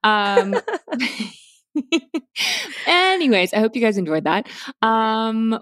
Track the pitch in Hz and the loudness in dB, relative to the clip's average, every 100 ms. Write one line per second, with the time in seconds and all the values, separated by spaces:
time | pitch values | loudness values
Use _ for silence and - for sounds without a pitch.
0 | 214 214 202 196 196 202 - 427 - 247 | 0 2 2 2 0 -2 -4 -8 -8 -6
1 | 254 - 214 - - _ _ 302 - 330 | -4 -6 -12 -14 -20 _ _ -8 -2 -4
2 | - 320 - - - - - - - 349 | -4 -10 -8 -6 -4 -4 -8 -6 0 2
3 | 370 381 302 202 180 208 220 240 226 202 | 4 2 4 4 2 2 0 2 0 0
4 | 170 156 151 175 - - - - 220 226 | 0 -2 0 0 -2 -10 -16 -2 2 2
5 | 220 220 226 220 226 226 | 2 0 -2 0 0 -2